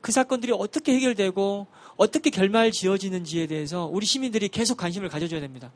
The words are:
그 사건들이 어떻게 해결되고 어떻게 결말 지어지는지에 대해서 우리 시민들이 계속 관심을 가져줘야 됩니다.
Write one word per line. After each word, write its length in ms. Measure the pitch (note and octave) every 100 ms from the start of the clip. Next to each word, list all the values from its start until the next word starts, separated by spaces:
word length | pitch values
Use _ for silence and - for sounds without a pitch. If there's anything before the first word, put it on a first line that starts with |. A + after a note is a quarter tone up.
그 100 | -
사건들이 420 | C4 C4 B3+ A#3+ A3
어떻게 360 | G#3 D#4 D4
해결되고 720 | B3+ B3+ G3+ F#3+ F#3+ G3 G3+ G3 - - -
어떻게 320 | G#3+ D#4 -
결말 420 | - F#3+ A3 A3+
지어지는지에 760 | - F#3 G3 F#3+ F#3 E3 E3 D#3+
대해서 380 | D#3 D3 F3
우리 200 | E3 F3+
시민들이 420 | G#3 C4+ C4 A3 G3
계속 300 | - A3+ B3
관심을 320 | F3 F3 F#3
가져줘야 320 | D3+ E3 D#3+
됩니다. 300 | C#3 C3 B2